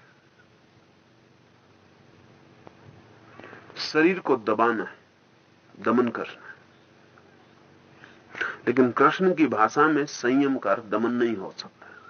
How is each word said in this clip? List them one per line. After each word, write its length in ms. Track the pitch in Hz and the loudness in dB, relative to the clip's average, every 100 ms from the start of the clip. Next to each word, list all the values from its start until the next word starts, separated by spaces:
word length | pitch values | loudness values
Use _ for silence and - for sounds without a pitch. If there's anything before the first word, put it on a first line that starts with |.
| _ _ _ _ _ _ _ _ _ _ _ _ _ _ _ _ _ _ _ _ _ - _ - _ - - _ - - - - - - - - - - | _ _ _ _ _ _ _ _ _ _ _ _ _ _ _ _ _ _ _ _ _ -20 _ -20 _ -20 -20 _ -20 -20 -20 -20 -20 -20 -20 -20 -20 -12
शरीर 360 | - 156 165 185 | -4 2 2 2
को 160 | - 123 | 0 -2
दबाना 460 | 104 107 117 110 | 0 2 2 0
है, 140 | - - _ _ _ _ _ _ _ - | -6 -12 _ _ _ _ _ _ _ -6
दमन 300 | 104 120 120 | 0 2 0
करना 220 | 107 - | -2 -10
है। 160 | - - - _ _ _ _ _ - _ _ _ _ - - _ - - - _ - - - - | -14 -20 -20 _ _ _ _ _ -20 _ _ _ _ -20 -20 _ -20 -20 -20 _ -10 -10 -6 -4
लेकिन 240 | 123 127 | 2 2
कृष्ण 420 | 113 147 - 185 | 4 2 4 0
की 120 | 160 135 | 2 0
भाषा 380 | 107 110 147 156 | 2 0 2 2
में 160 | 147 147 | 2 -2
संयम 500 | - 120 135 139 131 | -4 0 2 2 0
का 120 | 101 | 0
अर्थ 140 | 101 104 | -2 -2
दमन 240 | 104 117 | -2 -2
नहीं 240 | 120 120 101 | 0 -2 -2
हो 160 | 92 | -8
सकता, 340 | - - _ - - - | -14 -20 _ -20 -20 -20